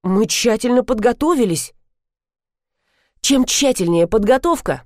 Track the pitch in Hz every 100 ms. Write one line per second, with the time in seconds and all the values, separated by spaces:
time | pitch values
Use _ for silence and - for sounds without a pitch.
0 | 190 190 220 - 240 220 247 247 254 240
1 | 226 240 302 330 220 160 - _ _ _
2 | _ _ _ _ _ _ _ _ _ _
3 | _ _ - 269 254 - 277 247 175 170
4 | 170 220 208 254 339 330 - 131